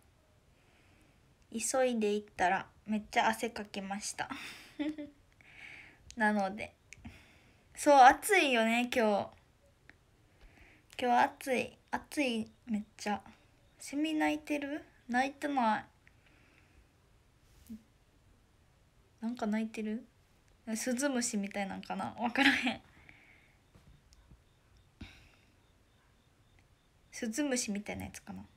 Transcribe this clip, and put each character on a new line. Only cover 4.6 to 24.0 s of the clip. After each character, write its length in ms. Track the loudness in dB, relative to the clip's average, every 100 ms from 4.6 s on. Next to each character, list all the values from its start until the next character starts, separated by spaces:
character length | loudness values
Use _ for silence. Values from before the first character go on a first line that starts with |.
| -18 -8
<laughs> 320 | -6 -6 -12 -18 _ _ -20 -20 -20 -20 -20 -20 -18 0
な 160 | 2
の 220 | 2 -2
で、 220 | -4 -12 -16 _ -20 -20 -20 -20 -20 -20 _ _
そ 160 | -2 6
う、 40 | 12
暑 420 | 12 10 4 4
い 140 | 4
よ 120 | 4
ね、 240 | 2 2 0
今 380 | 2 2 2 -2
日。 60 | -10 _ _ _ _ -20 -20 _ _ _ _ -20 -20 -20 -20 _ -4
今 80 | 2
日 60 | 4
暑 320 | 4 0 -4 -2
い。 220 | -2 -10 _
暑 320 | -8 -6 -2
い、 300 | 0 -2 -6 -12 -6
め 140 | -6
っ 20 | -6
ち 140 | -10 -6
ゃ。 140 | -6 -8 -20 _ _ _ _
セ 180 | -8 -4
ミ 160 | -2
鳴 200 | 0 0
い 60 | -2
て 180 | -4 -4
る？ 260 | -4 -8 -12 -20 -4
鳴 160 | 0
い 80 | 0
て 160 | -4 -4
な 320 | 0 2 0
い。 60 | -4 _ -20 _ _ -20 -20 _ _ -20 _ _ _ _ _ _ _ -20 -18 -18 -20 _ _ _ _ _ _ _ _ _ _ _ _ _
な 80 | -8
ん 40 |
か 120 | -4 -2
鳴 140 | -2
い 80 | -4
て 140 | -6
る？ 220 | -6 -8 -10 _ _ _ _ _ -10 -6
ス 160 | -4
ズ 160 | -2 0
ム 140 | 0
シ 160 | -2 -4
み 100 | -4
た 140 | -6
い 40 | -6
な 120 | -8
ん 20 |
か 160 | -8 -6
な？ 180 | -6 -4
わ 100 | -2
か 120 | 2
ら 100 | 4
へ 180 | 4 -2
ん。 120 | -6 -12 -20 -20 -20 -20 -20 _ _ _ -20 -20 -20